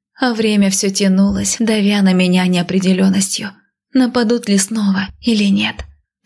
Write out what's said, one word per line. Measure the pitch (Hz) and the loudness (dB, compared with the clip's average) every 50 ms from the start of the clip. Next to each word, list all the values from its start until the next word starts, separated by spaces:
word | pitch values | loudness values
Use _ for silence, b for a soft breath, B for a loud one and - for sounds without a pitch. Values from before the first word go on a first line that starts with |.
| _ _ _ - | _ _ _ -4
А | 269 247 233 | -2 -2 0
время | 214 226 214 214 208 202 190 | 0 0 0 2 2 2 2
все | 190 - - 196 | 0 -2 -2 -4
тянулось, | 196 - 202 190 185 190 196 202 196 196 202 196 - - | -2 0 0 2 2 2 2 2 0 -2 -4 -4 -4 -2
давя | 233 220 220 208 196 202 208 202 | -2 0 0 0 0 0 2 2
на | 196 190 185 | 2 2 2
меня | 185 185 180 180 185 180 | 2 2 2 2 2 2
неопределенностью. | 180 180 175 175 - 175 190 180 185 190 180 190 196 185 196 190 - - - 214 202 - _ _ _ _ _ _ _ - | 2 0 0 -2 -2 -2 0 0 0 2 2 2 2 2 0 -2 -2 -4 -8 -10 -12 -14 _ _ _ _ _ _ _ 0
Нападут | 262 254 233 247 247 233 214 240 233 240 | 0 0 0 0 -2 0 0 0 -2 0
ли | 214 202 | 0 0
снова | 196 196 - 226 226 208 196 190 190 196 196 - _ | 0 0 -2 -4 -2 0 0 0 -2 -4 -6 -10 _
или | - 240 226 208 208 | -2 -2 0 2 2
нет? | 202 196 202 214 214 - - - - - _ _ _ _ _ _ | 2 2 0 0 -4 -6 -10 -16 -18 -20 _ _ _ _ _ _